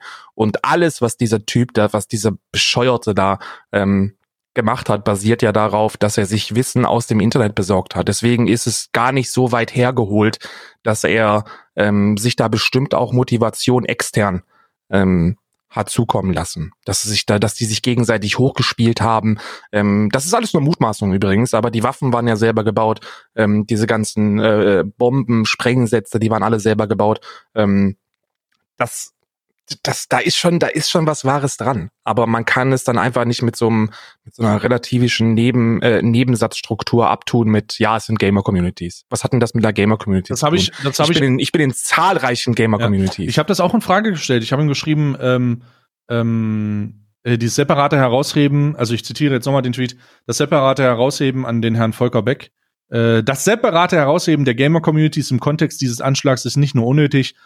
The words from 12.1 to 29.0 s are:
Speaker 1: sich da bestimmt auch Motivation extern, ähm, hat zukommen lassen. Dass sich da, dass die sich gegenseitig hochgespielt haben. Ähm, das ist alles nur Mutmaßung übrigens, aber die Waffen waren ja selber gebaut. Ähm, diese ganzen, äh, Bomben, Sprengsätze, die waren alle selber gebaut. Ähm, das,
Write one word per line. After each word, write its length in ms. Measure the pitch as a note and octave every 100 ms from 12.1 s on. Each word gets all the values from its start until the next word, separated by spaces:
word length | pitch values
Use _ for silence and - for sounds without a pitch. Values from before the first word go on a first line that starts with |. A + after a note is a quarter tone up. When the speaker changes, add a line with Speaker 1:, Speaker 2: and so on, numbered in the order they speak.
| G#2
Speaker 1:
sich 180 | A#2 -
da 140 | A2+
bestimmt 440 | A2+ - B2+ C#3
auch 200 | D#2 A#2
Motivation 680 | B2 B2+ A#2 A2+ - - B2 -
extern, 580 | A#2+ - - G2+ F2+ - _ _ _ -
ähm, 460 | F#2+ F#2+ F#2 E2+ A2 _ _ _
hat 220 | - G#2
zukommen 420 | - A2+ G#2+ F#2+
lassen. 380 | E2 E2 - D#2 _
Dass 200 | - G2
sich 240 | G#2 G#2 -
da, 100 | G#2
dass 160 | A2
die 120 | - A2
sich 180 | G#2+
gegenseitig 560 | - B2 A#2 A2 G2+ -
hochgespielt 640 | B2+ - A#2+ - A#2 A#2
haben. 360 | A2+ A2+ G#2+ G#2 - - -
Ähm, 380 | G#2 G#2 G2+ G#2+
das 140 | B2+ D3+
ist 80 |
alles 180 | A#3+ A3
nur 100 | E3+
Mutmaßung 500 | C#3+ - A2+ G#2 G2+
übrigens, 400 | F#2+ G2 G2 A#2+
aber 160 | A2 A#2
die 140 | A2+
Waffen 280 | A#2 - C#3
waren 160 | A#2+ A#2+
ja 80 | A2
selber 280 | A2+ A2
gebaut. 380 | G#2+ G#2 A2 A2 - - _ -
Ähm, 320 | G#2+ G#2+ G#2
diese 180 | G#2+ A2
ganzen, 540 | A2+ G#2 - G#2+ G#2
äh, 440 | A2 G#2+ G2+ G2 F2 -
Bomben, 480 | B2 C3+ A#2+ A#2 G#2+
Sprengsätze, 720 | - B2 B2+ A#2 A#2 - A2
die 120 | A2
waren 100 | A2
alle 180 | G2+ A2+
selber 280 | G#2 G#2+ G#2+
gebaut. 340 | G#2 G#2 A2 - - _
Ähm, 440 | A2 G#2 G2 G2 F#2+ _ _ _ _ _ _ _ -
das, 360 | A#2+ -